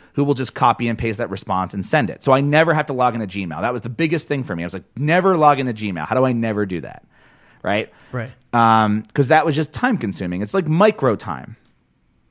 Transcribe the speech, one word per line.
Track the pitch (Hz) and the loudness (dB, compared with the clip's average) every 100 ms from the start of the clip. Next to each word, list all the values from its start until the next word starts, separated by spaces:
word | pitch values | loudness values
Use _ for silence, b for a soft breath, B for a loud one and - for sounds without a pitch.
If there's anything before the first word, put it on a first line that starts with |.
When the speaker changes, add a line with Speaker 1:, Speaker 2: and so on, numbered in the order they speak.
| b | b
Speaker 1:
who | - | -2
will | 143 | 0
just | 131 127 - | 0 -4 0
copy | 120 117 117 | 2 2 -2
and | 113 | -2
paste | 117 104 | -4 -4
that | 95 | -6
response | 92 - 92 92 101 | -8 -4 -4 -4 -6
and | - | -2
send | 156 104 | 0 0
it." | - | -2
So | 139 | 0
I | 135 | 2
never | 143 147 165 | 4 2 4
have | 156 147 | 2 0
to | |
log | 131 123 | 0 0
into | 113 104 | 0 -6
Gmail. | 101 90 80 | -6 -6 -4
That | 110 | -4
was | 123 | -4
the | 117 | -6
biggest | 117 165 160 - | -4 -2 -2 -2
thing | 143 | -4
for | 127 85 | -4 -6
me. | |
I | 85 | -6
was | |
like, | 95 - - | -8 -12 -4
"Never | 147 175 190 175 | 0 2 4 4
log | 151 135 | 4 4
into | 131 | 0
Gmail. | 110 107 85 73 | -4 -4 -4 -2
How | 123 | 2
do | 131 | 2
I | |
never | 120 113 104 101 | 2 0 0 -2
do | 87 | -4
that?" | 58 - _ b b b b b | -8 -16 _ b b b b b
Right? | - 104 - _ - | -2 -2 -4 _ -12
Speaker 2:
Right. | 127 113 - _ | -10 -10 -14 _
Speaker 1:
Um, | 120 117 113 107 107 - | 4 6 6 4 0 -2
'cause | - 131 | 0 4
that | 156 160 | 4 4
was | 143 | 0
just | 151 | -4
time | - 254 185 | -2 -2 0
consuming. | 107 92 90 90 | -4 -4 -4 -4
It's | 101 190 | -4 -2
like | 156 | 0
micro | 160 214 220 131 101 | 2 2 2 0 0
time. | - 65 - - _ _ _ _ _ _ _ | -4 -10 -12 -20 _ _ _ _ _ _ _